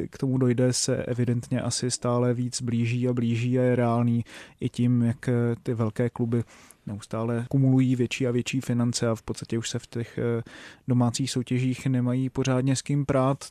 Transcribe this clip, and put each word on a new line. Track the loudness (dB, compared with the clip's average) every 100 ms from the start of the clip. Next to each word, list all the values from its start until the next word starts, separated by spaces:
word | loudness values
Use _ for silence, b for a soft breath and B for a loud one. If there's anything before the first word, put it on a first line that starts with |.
| -8
k | -4
tomu | -2 2
dojde, | 2 4 2
se | 2 0 -2
evidentně | -2 0 0 0 -2 -4
asi | -2 -4 -4
stále | -2 0 2 2
víc | 0 -4 -4
blíží | -2 0 0 0 0
a |
blíží | 0 0 0 2 2
a |
je | 4 4
reálný | 2 2 2 2 B B B -6
i | -4
tím, | 0 2 4
jak, | 2 0 0
eh, | 0 0 -2
ty | -4
velké | -2 -2 0 -2
kluby | -2 -2 -2 -4 B B B -12
neustále | -12 -8 -6 -2 -4 0
kumulují | 2 4 4 4 2
větší | 0 0 -2
a |
větší | 0 -2 -4
finance | -2 0 0 0 -2
a | -2
v |
podstatě | -6 -10 -4 -4
už | -4
se | -8
v | -8
těch, | -8 -8 -4
eh, | -2 -2 B B B B 0
domácích | 2 2 0 -2
soutěžích | -4 -2 0 0 -2 0
nemají | 0 0 0 -2
pořádně | -2 0 2 2 0
s |
kým | 0 -2 2
prát, | 2 2 0 -6